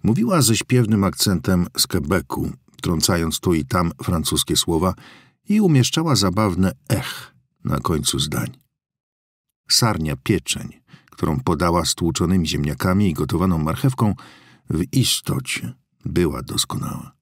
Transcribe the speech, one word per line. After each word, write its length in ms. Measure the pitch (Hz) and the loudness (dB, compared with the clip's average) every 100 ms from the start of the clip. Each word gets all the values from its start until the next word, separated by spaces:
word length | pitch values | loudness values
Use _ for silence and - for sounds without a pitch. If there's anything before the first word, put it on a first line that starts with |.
Mówiła 380 | - 135 233 180 | 2 2 2 4
ze 140 | 110 110 | 4 2
śpiewnym 480 | - 127 107 107 | 2 2 4 2
akcentem 640 | 95 - - 90 85 90 87 - | 2 0 0 0 2 0 0 -2
z 100 | - | -2
Quebecu, 640 | 90 69 95 - - 76 - _ - | -2 0 -2 -2 -6 -6 -8 _ -6
wtrącając 640 | - 82 - 87 82 - | -2 0 0 0 -2 -2
tu 140 | 95 | 0
i 120 | 82 67 | 0 0
tam 260 | 90 85 - | 0 0 -2
francuskie 520 | - 85 76 76 - 78 | -4 -2 -2 -2 0 -2
słowa, 380 | - 82 92 90 - - _ _ - | 0 0 0 -2 -14 -20 _ _ 0
i 120 | 214 | 2
umieszczała 540 | 196 139 123 - 165 113 | 4 4 4 0 0 2
zabawne 560 | 98 90 107 87 95 - _ | 2 2 0 2 0 -2 _
ech 460 | - - - - _ _ _ | -4 -2 -12 -16 _ _ _
na 160 | - 71 | -4 -4
końcu 400 | - 78 67 67 | 0 -2 -2 -4
zdań. 380 | 73 - - - _ _ _ _ _ _ _ _ _ _ - | -2 -4 -4 -10 _ _ _ _ _ _ _ _ _ _ -2
Sarnia 460 | - 117 101 78 71 | 0 2 0 -2 -4
pieczeń, 580 | - 92 - - - - _ - _ | 0 0 0 -8 -8 -16 _ -20 _
którą 280 | - 80 76 | -6 -2 -2
podała 460 | 131 78 85 85 80 | 0 0 2 2 0
z 100 | - | -2
tłuczonymi 520 | 85 - 85 92 78 | -2 0 0 2 0
ziemniakami 600 | 73 73 69 92 92 101 | -2 -2 0 0 2 2
i 40 | |
gotowaną 440 | 76 71 85 92 82 | 0 -2 0 2 2
marchewką, 580 | 76 - 135 131 110 95 - - - - _ | 0 0 -2 2 -2 -2 -10 -20 -20 -20 _
w 140 | 80 90 | -4 0
istocie 840 | 135 123 - - 95 - - 117 - _ _ - | 0 0 -2 -2 -6 -4 -8 -8 -12 _ _ -4
była 380 | 82 87 65 | 0 0 -2
doskonała. 680 | 65 - - - - - - _ | -6 -6 -4 -4 -6 -8 -14 _